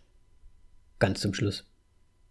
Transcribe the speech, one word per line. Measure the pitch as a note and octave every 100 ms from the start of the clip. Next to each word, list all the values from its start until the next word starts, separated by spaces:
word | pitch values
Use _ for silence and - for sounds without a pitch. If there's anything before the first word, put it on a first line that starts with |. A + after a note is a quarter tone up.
| - - - - - - - - - -
Ganz | G#2 G2+
zum | G#2 G2
Schluss. | G2+ - - _ _ _ _ _ _